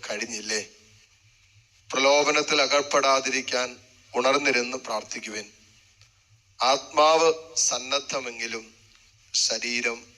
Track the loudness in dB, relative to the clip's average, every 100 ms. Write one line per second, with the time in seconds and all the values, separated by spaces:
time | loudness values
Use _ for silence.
0 | -8 -8 -6 -8 -6 -6 -6 -18 _ -20
1 | _ _ _ _ _ _ _ _ _ 2
2 | 4 4 4 2 0 0 2 2 2 2
3 | 4 2 0 -4 -4 -4 -4 -8 -20 _
4 | _ -2 2 2 2 0 -2 -8 -6 -8
5 | -8 -14 -10 -12 -14 _ _ _ _ _
6 | -20 _ _ _ _ _ 0 0 0 4
7 | 6 6 4 2 -4 -2 -2 -2 -2 -4
8 | -4 -6 -6 -8 -8 -8 -12 -20 _ _
9 | _ _ _ -4 -2 -2 -4 -2 -2 -6
10 | -14